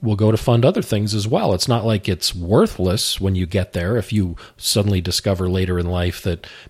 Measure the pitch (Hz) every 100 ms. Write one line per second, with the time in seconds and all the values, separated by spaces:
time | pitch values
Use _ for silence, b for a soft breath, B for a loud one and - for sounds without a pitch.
0 | 110 104 107 110 - 117 127 202 - 107
1 | 104 107 104 156 214 92 - 117 110 107
2 | - 90 - 90 85 113 214 - 92 92
3 | - - 95 95 90 98 92 90 87 117
4 | - 107 92 82 B B - 113 101 98
5 | 87 - - 92 92 92 92 90 87 90
6 | 87 - 98 85 - B B